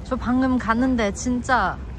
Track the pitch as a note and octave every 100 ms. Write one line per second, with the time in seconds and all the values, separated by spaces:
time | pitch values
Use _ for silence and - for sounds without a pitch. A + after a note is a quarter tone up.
0 | - B3 G#3+ B3+ C4 B3+ G#3 A3+ C4 B3
1 | G#3 G3 B3+ B3 B3+ B3 F#3 - -